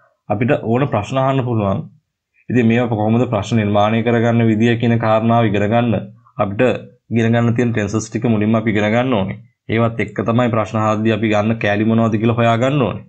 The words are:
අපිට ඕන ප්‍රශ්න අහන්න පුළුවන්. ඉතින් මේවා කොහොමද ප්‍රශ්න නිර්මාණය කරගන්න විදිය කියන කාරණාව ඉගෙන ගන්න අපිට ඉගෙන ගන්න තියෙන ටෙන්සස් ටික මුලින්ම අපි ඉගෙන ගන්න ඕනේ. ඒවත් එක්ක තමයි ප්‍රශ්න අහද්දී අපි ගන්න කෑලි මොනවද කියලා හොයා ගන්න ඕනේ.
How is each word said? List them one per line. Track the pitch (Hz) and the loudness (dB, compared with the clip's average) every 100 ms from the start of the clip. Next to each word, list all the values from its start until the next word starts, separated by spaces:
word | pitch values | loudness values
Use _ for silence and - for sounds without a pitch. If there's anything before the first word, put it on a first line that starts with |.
| _ _ - | _ _ -6
අපිට | 107 120 - | -2 0 0
ඕන | 107 120 139 | 0 0 0
ප්‍රශ්න | 110 101 135 | -2 -2 -2
අහන්න | 135 135 | 0 0
පුළුවන්. | 120 113 98 98 - - _ _ _ _ - | -2 -2 -2 -2 -6 -18 _ _ _ _ -2
ඉතින් | 120 113 | 2 2
මේවා | 117 117 | 2 0
කොහොමද | 107 107 117 120 | -2 0 0 0
ප්‍රශ්න | 107 92 117 | -2 -2 -2
නිර්මාණය | 104 104 107 113 | 2 2 2 0
කරගන්න | 113 117 117 117 113 | 0 0 2 2 2
විදිය | 107 117 117 | 2 2 2
කියන | 117 117 | 0 0
කාරණාව | 113 110 113 117 110 | 2 2 2 2 2
ඉගෙන | 98 101 | 0 0
ගන්න | 117 120 95 - - _ - | 0 0 -2 -6 -16 _ -6
අපිට | 98 104 123 - - - - | -4 0 0 0 -8 -20 -6
ඉගෙන | 113 113 | 0 2
ගන්න | 117 117 117 | 2 2 0
තියෙන | 120 | 0
ටෙන්සස් | 110 101 107 - | -2 -2 -4 -4
ටික | 110 120 | -4 0
මුලින්ම | 107 107 113 | 0 2 0
අපි | 113 | 0
ඉගෙන | 104 104 | 0 0
ගන්න | 117 131 | 0 0
ඕනේ. | 107 98 - - _ - | -2 -2 -8 -16 _ -4
ඒවත් | 110 113 117 | -2 0 -2
එක්ක | 101 - | -6 -4
තමයි | 110 113 120 | -2 0 0
ප්‍රශ්න | 110 104 113 | -2 -2 -2
අහද්දී | 107 107 110 | 0 0 0
අපි | 104 110 | 0 0
ගන්න | 104 110 113 | 0 0 -2
කෑලි | 104 104 110 | -2 0 0
මොනවද | 113 113 107 | 2 2 0
කියලා | 117 120 | 0 2
හොයා | 117 113 | 2 2
ගන්න | 131 147 | 0 0
ඕනේ. | 101 - | -2 -4